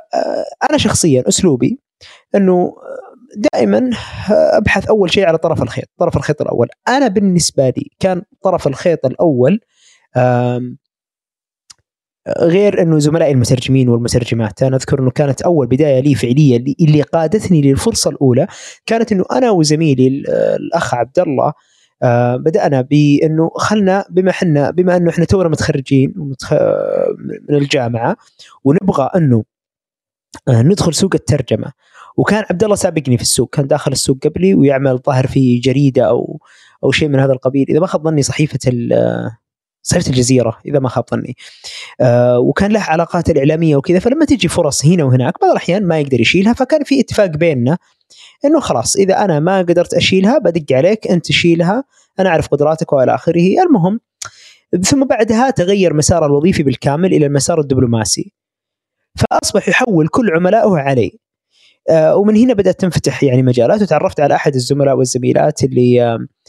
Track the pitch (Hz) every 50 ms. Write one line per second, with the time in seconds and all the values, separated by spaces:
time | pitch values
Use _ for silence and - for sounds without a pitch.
0 | - _ - - - - - - - - - - - 262 302 269 247 214 - -
1 | - 165 131 127 - - 190 - 196 175 139 127 127 - 240 - _ _ _ _
2 | - - - - _ _ - 202 196 185 180 180 180 - - - - - - -
3 | - - - - _ - - 214 214 294 - - 226 202 202 220 254 247 - -
4 | - - - - - 190 208 - - 202 - - 208 - - 202 - - 214 214
5 | 190 165 - 202 196 165 160 160 - 165 151 - - 113 - - - - _ -
6 | 180 - - - 135 - 151 - - - - - 120 - - _ - - 247 277
7 | 277 226 185 214 202 190 180 170 - - - 147 135 131 - - - - _ -
8 | - 190 185 175 - _ _ _ - 190 180 156 - 151 135 - - 180 165 -
9 | - 131 127 - 180 170 139 120 123 143 196 226 _ _ _ _ _ _ _ _
10 | _ _ - 127 127 123 123 120 123 123 123 123 123 123 127 - _ _ _ _
11 | _ _ _ _ _ _ _ _ _ _ _ _ _ _ - _ _ _ _ _
12 | _ _ _ _ - - - - - 170 165 196 208 202 196 196 180 165 160 151
13 | 143 151 151 160 165 143 143 127 117 - 131 120 - - 131 135 127 123 117 117
14 | 120 113 - 123 117 - 117 113 113 101 - - 135 131 135 131 - - - 131
15 | 131 127 - - 147 139 131 - - 180 175 151 127 120 131 135 156 147 135 127
16 | 139 147 135 - 131 117 123 147 156 135 120 117 127 143 139 - 175 151 151 147
17 | - - - 165 160 156 208 214 - - 180 151 143 139 135 - - - 208 -
18 | - 175 143 - 143 131 120 127 175 214 - - - - - _ - - 220 226
19 | 226 226 208 185 - - - 254 262 233 208 170 156 147 151 151 165 156 135 127
20 | 131 131 135 143 - - - - 55 53 - - - - - 170 - - 127 120
21 | 120 127 - 175 180 165 135 123 123 135 - _ _ _ _ _ _ _ _ -
22 | - 123 120 120 123 120 123 127 139 160 160 151 156 147 143 131 127 - 143 147
23 | 147 143 143 143 160 156 160 156 160 165 - - - - 214 220 196 185 185 196
24 | 190 - 170 180 190 185 175 - 196 175 147 143 139 - - 170 180 180 175 180
25 | 175 165 - 170 165 - - 190 180 165 151 - - - 151 143 135 - 139 135
26 | 135 160 - 190 156 139 131 - - - 151 139 113 - - - - - 50 50
27 | 50 - - - - - - - - - 147 143 143 139 160 139 120 117 120 113
28 | 117 147 196 - _ _ _ _ - - - _ - 135 147 190 196 190 - -
29 | - - - 185 160 135 120 110 113 _ _ _ _ _ _ _ _ _ _ _
30 | _ _ _ _ _ _ - - - 139 123 113 117 160 202 - - 175 151 -
31 | 196 190 - 147 - - 156 143 131 - 113 110 123 131 - _ _ _ _ -
32 | - - - - 131 - 202 220 208 - 185 175 214 208 202 - - 185 160 160
33 | 139 131 123 113 - - - - 120 - - 147 139 135 127 117 - 151 131 -
34 | - - 135 131 - 151 156 175 175 190 196 - 139 139 139 131 139 135 127 127
35 | - 151 135 131 131 131 - 139 131 123 123 123 120 135 123 139 147 135 120 127
36 | 117 - 120 - - - 151 151 _ _ _ - _ _ _ _ - 135 131 -
37 | 160 151 139 135 135 135 131 127 - 131 135 139 135 - - 156 175 180 - 165
38 | 147 160 160 147 135 - - - 156 - - 131 - 131 123 120 120 117 117 117
39 | 117 117 117 117 117 117 113 - _ _ _ _ _ _ _ _ - - - 180
40 | - - 131 127 120 117 131 123 113 117 - - - 147 143 139 131 120 - 123
41 | 120 - 120 113 - 123 127 _ - - - - - - - - - - - -
42 | 127 127 120 120 123 123 123 123 127 139 143 - 196 208 214 208 180 156 156 170
43 | 170 - - 175 160 - 160 143 135 147 160 165 170 160 143 139 131 - 170 185
44 | - 240 262 320 320 - 294 208 196 165 - 175 165 143 - - - 151 185 175
45 | 147 131 123 131 120 147 - - - 370 285 202 - - 170 208 208 170 165 156
46 | 143 135 127 117 113 - - 180 196 226 240 - 262 - 311 311 285 - 269 269
47 | 226 - - - 208 180 151 147 170 170 147 123 117 127 170 - _ _ _ _
48 | _ _ _ - - - _ _ - 285 320 294 - - 151 120 - - - -
49 | 196 185 190 - 208 190 160 147 151 185 196 190 180 170 170 175 175 - - 175
50 | - - 185 190 185 208 262 294 226 170 170 170 147 - 131 127 143 185 226 220
51 | - - 185 170 - - - - - 175 170 165 170 175 208 254 277 _ _ _
52 | _ _ _ - 185 185 165 156 143 - 151 143 147 151 160 156 165 - 151 135
53 | 127 120 123 131 - 170 160 170 170 185 220 320 381 349 285 196 160 185 214 233
54 | _ _ _ - - - _ - - - - _ _ _ - 180 185 - 285 269
55 | 269 262 277 220 226 214 220 220 262 269 254 - 175 185 202 208 185 165 151 151
56 | 147 - 180 165 160 143 143 143 151 190 - - 151 139 123 - - 139 139 156
57 | 185 185 165 151 147 139 143 139 - - 170 160 147 135 139 127 135 117 117 113
58 | 110 - - - - - _ _ _ _ _ _ _ _ _ _ _ _ _ _
59 | _ _ - - - - - - - - - 202 - 196 - - 254 247 196 160
60 | 156 156 - - 240 196 160 165 180 185 202 226 220 220 190 151 135 139 135 123
61 | 101 - - - _ _ _ _ _ _ _ _ _ _ _ _ - - 165 160
62 | 156 156 156 185 208 214 214 208 247 254 233 202 196 185 170 - 190 180 - -
63 | - 143 139 - 143 139 123 127 131 127 123 120 113 135 196 214 208 170 156 151
64 | 170 190 - - 143 143 151 156 - 160 139 127 120 123 139 143 139 139 131 127
65 | 131 127 - 127 123 123 127 135 147 151 147 - - 131 127 127 123 123 123 120
66 | 120 117 113 117 123 - _ _ _